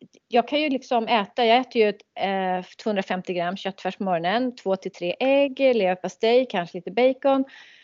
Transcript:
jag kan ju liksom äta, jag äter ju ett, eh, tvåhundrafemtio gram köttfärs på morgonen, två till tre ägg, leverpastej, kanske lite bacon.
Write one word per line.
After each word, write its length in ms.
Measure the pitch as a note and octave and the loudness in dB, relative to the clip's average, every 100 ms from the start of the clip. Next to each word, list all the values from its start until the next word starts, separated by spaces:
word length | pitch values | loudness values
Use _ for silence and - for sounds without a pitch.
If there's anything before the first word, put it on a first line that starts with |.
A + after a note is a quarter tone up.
| - _ _ | -20 _ _
jag 200 | A#3 A3+ | 0 0
kan 140 | D4 | 0
ju 80 | D4+ | 0
liksom 380 | C4 - A#3+ A3 | -2 -2 -2 0
äta, 380 | A3 G3 - A3+ | 0 0 0 4
jag 120 | A#3+ | 4
äter 240 | B3+ A#3+ | 2 2
ju 80 | G#3 | 2
ett, 120 | G3+ _ - | 0 _ -6
eh, 460 | F#3+ F#3+ F#3 F3+ F3+ - | -4 -2 -2 -4 -6 -8
tvåhundrafemtio 500 | A3 G3+ F#3+ F#3 F3+ | -4 -4 -4 -6 -4
gram 240 | F3 E3+ F#3+ | -4 -4 -6
köttfärs 400 | F#3+ - F#3+ - | -8 -6 -8 -6
på 60 | |
morgonen, 520 | G3 E3+ E3+ A3 B3+ B3 | -4 -2 0 0 -2 -4
två 200 | G3 F#3+ | -4 -4
till 160 | F#3 | -6
tre 240 | - F3 - | -8 -8 -2
ägg, 400 | C4 C#4 C#4+ C4 | 2 2 2 2
leverpastej, 840 | C4+ A#3+ F#3 F#3 F#3 - A3+ A#3+ B3+ | 2 2 0 -2 -6 -2 2 2 2
kanske 280 | G3 E3+ F#3 | -4 -6 -10
lite 140 | F3+ | -6
bacon. 540 | G3+ B3+ C4 C#4 C4+ C4+ - - - | 0 2 2 2 0 -2 -10 -20 -20